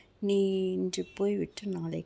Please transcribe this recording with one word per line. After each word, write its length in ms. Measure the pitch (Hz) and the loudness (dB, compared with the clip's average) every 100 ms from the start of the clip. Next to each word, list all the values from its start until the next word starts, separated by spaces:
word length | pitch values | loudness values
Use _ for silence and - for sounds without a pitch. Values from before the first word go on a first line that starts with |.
| - _ | -20 _
"நீ 520 | 202 196 196 190 185 | 0 4 4 2 0
இன்று 340 | 185 185 185 180 | 0 0 -2 -6
போய்விட்டு 520 | - 202 202 165 - 202 | -2 0 0 -2 -6 -6
நாளை 380 | 180 165 160 | -4 -4 -6